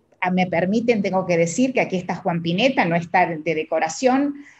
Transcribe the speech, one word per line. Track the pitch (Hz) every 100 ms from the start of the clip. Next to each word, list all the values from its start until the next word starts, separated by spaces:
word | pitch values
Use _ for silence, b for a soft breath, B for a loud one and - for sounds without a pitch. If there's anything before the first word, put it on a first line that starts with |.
| _ _
ah, | 185
me | 180 180
permiten, | 170 180 220 233 226
tengo | 196 185
que | 180 170
decir | 170 208 262
que | 247
aquí | - 185
está | - 180
Juan | 190 170
Pineta, | 165 175 254 269
no | 196 170
está | 170 190 175
de | 165 170
decoración, | 156 156 160 160 - 254 262 285 285 B B